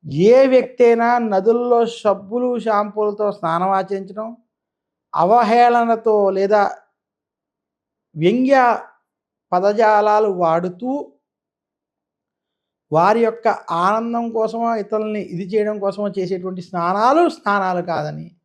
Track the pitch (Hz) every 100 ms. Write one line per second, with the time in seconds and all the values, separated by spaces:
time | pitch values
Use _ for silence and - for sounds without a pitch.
0 | 156 139 190 254 269 262 254 - 240 233
1 | 233 240 226 196 196 233 240 233 233 233
2 | 214 190 190 233 247 240 226 208 208 208
3 | 208 208 208 202 165 165 190 190 185 196
4 | 190 202 220 233 _ _ _ _ _ _
5 | _ - 175 233 214 233 240 240 233 226
6 | 226 214 196 190 196 208 202 - _ _
7 | _ _ _ _ _ _ _ _ _ _
8 | _ 156 165 233 254 277 247 226 - _
9 | _ _ _ _ _ 180 196 208 220 214
10 | 214 208 214 185 170 165 180 180 247 285
11 | - _ _ _ _ _ _ _ _ _
12 | _ _ _ _ _ _ _ _ _ 151
13 | 180 226 226 226 - - - 165 180 214
14 | 233 233 233 226 220 226 233 226 208 220
15 | 214 214 208 170 190 214 208 214 196 196
16 | 208 196 180 185 185 185 175 180 170 196
17 | 233 302 339 - - 202 185 180 175 160
18 | 151 151 165 _